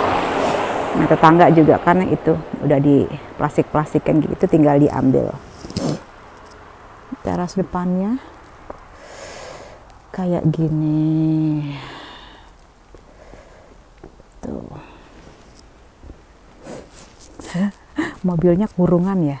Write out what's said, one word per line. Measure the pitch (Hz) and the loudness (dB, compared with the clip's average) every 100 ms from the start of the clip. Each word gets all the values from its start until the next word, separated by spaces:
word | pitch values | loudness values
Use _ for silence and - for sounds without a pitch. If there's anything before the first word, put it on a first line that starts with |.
| - - - - - - - - - | -2 -2 -2 -2 -2 -2 -4 -6 -4
Nah, | - 156 | -2 2
tetangga | 156 165 170 160 | 4 6 8 8
juga | 165 156 113 | 8 6 4
kan | 175 180 165 | 4 2 2
itu | 156 - 160 156 - | 0 0 -2 -4 -6
udah | 143 139 | 0 2
diplastik-plastikin | 143 139 101 147 - - 147 - - 151 151 151 - 156 147 | 4 4 2 -4 -14 -6 -2 -2 -2 -2 -2 -2 0 0 0
gitu, | - 185 | -2 2
tinggal | 170 147 143 | 4 4 4
diambil. | 147 135 131 135 - 139 - - - - - 151 - - - - - - - - - - - - | 4 2 0 2 -2 -6 -14 -18 -14 -8 -6 -8 -12 -20 -20 -20 -20 -20 -20 -20 -20 -20 -18 -12
Teras | - 175 175 | -6 -4 -4
depannya | 190 185 180 180 185 202 262 - - - - - - - - - - - - - - - - - - - - | -6 -6 -4 -2 -2 -2 -6 -8 -20 -20 -20 -20 -20 -20 -20 -20 -20 -18 -18 -18 -18 -20 -20 -20 -20 -14 -6
kayak | 180 175 160 | -4 0 0
gini. | 156 160 156 156 156 156 160 160 156 156 151 147 139 131 - - - - - - - - _ - - - - - - - - - - - - - - - - | 0 -2 -2 0 0 0 0 0 0 -2 -4 -6 -10 -14 -18 -20 -20 -20 -20 -20 -20 -20 _ -20 -20 -20 -20 -20 -20 -20 -20 -20 -20 -20 -20 -20 -20 -20 -16
Tuh. | - 67 - 147 - - - - - - - - - - - _ - - - - - - - - - - - - - - - 170 | -12 -12 -12 -18 -20 -20 -20 -20 -20 -20 -20 -20 -20 -20 -20 _ -20 -20 -20 -20 -20 -20 -18 -18 -18 -20 -20 -20 -20 -20 -10 -4
<laughs> | 202 - - - 330 - 180 | -4 -6 -10 -8 -8 -6 -4
Mobilnya | 170 175 170 214 | 0 2 2 0
kurungan | - 180 175 185 190 | 0 2 2 2 0
ya | 151 139 | -2 -4